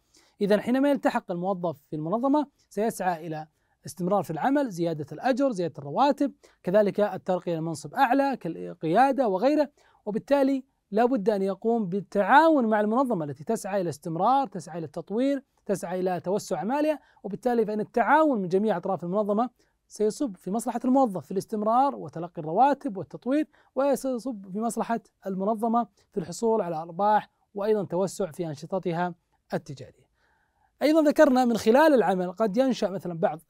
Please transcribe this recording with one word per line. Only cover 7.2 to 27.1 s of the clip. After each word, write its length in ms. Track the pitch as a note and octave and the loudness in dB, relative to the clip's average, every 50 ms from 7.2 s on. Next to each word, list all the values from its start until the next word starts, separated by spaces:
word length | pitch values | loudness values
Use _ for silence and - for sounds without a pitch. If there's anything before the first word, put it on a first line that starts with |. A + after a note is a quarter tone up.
| - - F#3 F3+ - F3+ E3+ | -4 -4 -4 -2 -2 -4 -4
لمنصب 380 | D#3+ D#3+ E3 D#3+ D3 - D3 - | -4 -4 -6 -6 -8 -10 -10 -2
أعلى 440 | A#3+ C#4 - B3 C#4 C#4 C#4 C4 - | 0 2 2 2 2 2 0 -2 -4
كالقيادة 880 | - E3+ E3 F3 F3+ F3 E3+ - - D#3 E3 G#3+ C4 C#4 C4+ B3 C4 A3 | -6 -8 -8 -8 -10 -12 -12 -6 -2 2 4 4 4 4 4 2 0 0
وغيره، 420 | F#3 F#3 G#3+ C4+ D4+ D#4 D4 D4 - _ _ _ _ _ _ | 0 2 2 2 4 2 0 -2 -4 _ _ _ _ _ _
وبالتالي 580 | G#3+ G3 A3 - - C4+ C#4+ C4+ C4+ C#4 C4 - _ _ _ _ _ | -6 -6 -6 -2 0 2 2 4 2 0 -2 -4 _ _ _ _ _
لا 140 | G3 G#3 A#3+ | 0 2 2
بد 240 | B3 C4+ A#3+ F#3+ A3 | 2 2 2 0 0
أن 120 | G#3+ G3 | 0 0
يقوم 440 | F#3+ G3 F#3+ F#3 - A3+ A#3 A#3 G#3+ | -2 -2 -4 -2 -2 0 0 0 -2
بالتعاون 800 | F3 F3 G3+ F3+ - - G3+ G3 F#3 B3 C#4+ D#4+ E4 D#4+ C#4+ A#3+ | -2 -4 -6 -6 -4 -2 -2 2 6 6 6 6 6 4 4 4
مع 140 | G#3+ A3 G#3 | 2 2 2
المنظمة 440 | G#3 G#3 A3 B3 C#4+ A#3+ A#3 E3+ D#3 | 2 0 0 0 0 0 -2 -4 -4
التي 180 | C#3+ C#3 - D3+ | -6 -8 -10 -6
تسعى 380 | - A3+ - - G3 F#3+ G3+ | -6 -6 -4 -4 -4 -2 -2
إلى 80 | F#3 E3+ | -2 -2
استمرار، 580 | C#3 - - F3 D#3+ E3 F#3 A3+ C4 C#4 C4+ - | -4 -6 -8 -6 -2 0 2 4 4 2 2 -2
تسعى 300 | - F#3 - F3 D#3 F3 | -6 -10 -12 -10 -10 -10
إلى 80 | D#3+ | -10
التطوير، 580 | D3 - F3 D#3 - G3 A3+ C4 C#4 C#4+ C4+ - _ _ _ _ | -8 -8 -10 -10 -6 -2 0 0 0 0 -2 -4 _ _ _ _
تسعى 340 | - G3+ F#3 - E3+ F3+ F#3 | -4 -4 -4 -4 -6 -4 -2
إلى 200 | F3+ F#3 F3+ F3 | -2 -2 -2 -2
توسع 360 | - F3+ G3 G#3 - - F#3+ | -2 -2 -2 -2 -2 -4 -6
أعمالها، 440 | D#3 D#3+ G#3 C4 D4 D4+ D4+ D4+ C#4 - _ _ _ - | -4 -2 -2 -2 0 0 0 0 -2 -6 _ _ _ -12
وبالتالي 420 | G#3 F#3+ - - B3 A#3+ A#3 A3 | -10 -10 -4 -2 0 0 0 0
فإن 140 | F#3 G#3+ G#3 | 0 -2 -4
التعاون 600 | G3+ - - A#3+ A3 G3+ C4 D#4 D#4+ D4+ C4 G#3+ | -6 -2 -2 -2 2 4 4 6 6 4 4 2
من 60 | F#3+ F3 | 0 0
جميع 300 | F3 F#3+ G#3 A3 F#3 F3 | 2 2 2 2 0 0
أطراف 260 | - F#3+ F#3+ D#3 F3 | -2 -4 -4 -4 -4
المنظمة 460 | F3 F3+ G#3 G#3+ G3 G#3 G#3 B3 B3 - _ _ _ _ _ _ _ | -2 -2 0 0 2 0 0 0 -2 -4 _ _ _ _ _ _ _
سيصب 480 | - - G#3 G#3+ G#3 - D4+ B3 F#3 - | -6 -2 -2 -2 0 -2 -6 -6 -6 -8
في 140 | _ F#3 | _ -6
مصلحة 280 | F#3+ A#3 A3+ B3+ A3+ A#3+ - | -6 -4 -4 -4 -6 -4 0
الموظف 400 | B3+ B3+ C#4 C4+ A#3 F#3 F3 - | 2 4 4 4 2 0 -4 -8
في 60 | - | -4
الاستمرار 640 | G3 F#3+ - - A3 G#3 G#3 G#3+ A3+ B3 C#4 C#4+ A#3+ | -6 -6 -4 -4 -6 -2 0 2 2 4 2 2 0
وتلقي 440 | G#3 F3+ D3+ - E3 E3+ F3 - - | -4 -10 -10 -10 -10 -10 -10 -10 -10
الرواتب 560 | D#3 D#3 E3 G3+ B3+ C#4+ C#4+ C#4 - C#4 G3 F#3+ | -8 -4 2 4 4 4 4 0 -4 -8 -8 -8
والتطوير، 500 | D3+ - - E3 - A#3+ C4+ D4+ D#4 - _ _ _ _ _ | -10 -10 -12 -10 -4 -2 0 0 -2 -2 _ _ _ _ _
وسيصب 760 | B3+ C4+ C#4+ C4+ - - C4+ B3+ A#3 F#3+ C4 B3 G3+ F#3+ G3 | -2 0 0 0 0 -2 -4 -6 -4 -6 -8 -10 -10 -12 -10
في 80 | F3+ G#3 | -8 -6
مصلحة 400 | A3+ A#3 A3+ A#3 G3+ - A#3 A3+ - _ _ _ _ | -4 -4 -4 -4 -4 -4 -4 -6 -6 _ _ _ _
المنظمة 640 | G3 G3 F#3 F#3+ G3+ A#3 G#3+ A3+ A#3 A3+ A#3 A#3 A3+ _ _ _ _ | -8 -6 -4 -2 -2 -2 -2 -2 0 0 0 -2 -4 _ _ _ _
في 80 | _ G3+ | _ -8
الحصول 420 | E3 - E3+ - A#3 A3+ A3+ A3 | -8 -8 -8 -2 0 0 2 0
على 140 | F#3 E3+ E3 | 0 -2 -6
أرباح 540 | D#3 E3 E3+ E3+ E3+ G3+ G#3 | -8 -8 -10 -4 -2 2 2